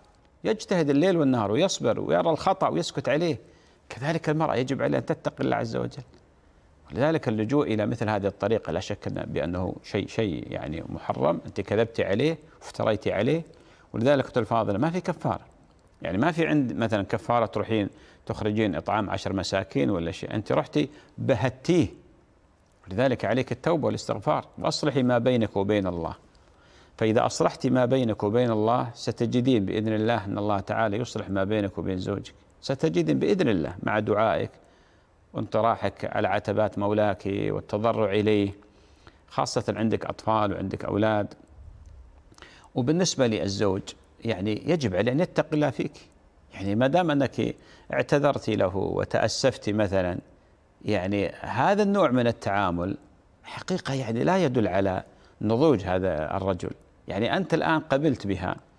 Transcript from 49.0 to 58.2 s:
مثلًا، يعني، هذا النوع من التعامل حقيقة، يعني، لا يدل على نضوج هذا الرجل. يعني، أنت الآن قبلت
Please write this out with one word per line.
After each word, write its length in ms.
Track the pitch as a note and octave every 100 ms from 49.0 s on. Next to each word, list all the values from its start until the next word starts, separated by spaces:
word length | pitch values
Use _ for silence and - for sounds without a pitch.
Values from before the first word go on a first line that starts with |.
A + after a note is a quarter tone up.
| G#2 - A2 - C3+ - G#2+
مثلًا، 480 | G#2 G2+ F#2+ F2+ D#2+ - - _ _ _ _
يعني، 440 | - G2+ F#2+ G2+ F2+ -
هذا 420 | - A2 D#3+ G3+
النوع 280 | G3+ G3+ D3+
من 160 | B2+ A#2+
التعامل 680 | A2+ G#2 G2+ F#2+ F2 F#2 - - _ _ _
حقيقة، 500 | - - - F#3 -
يعني، 300 | C3+ A#2 A#2+
لا 200 | C#3 F#3+
يدل 240 | D3+ B2 G2
على 340 | F#2 G2 F#2+ - - - -
نضوج 440 | G#2+ A2+ D#3+ A2
هذا 520 | F#2+ F#2 F#2 D#2 D#2 F#2
الرجل. 340 | G2 F2+ - - - _ -
يعني، 280 | F#2+ A#2+ F#3
أنت 180 | F3
الآن 260 | D#3+ - D#3
قبلت 460 | D3+ C#3 D#3 A#2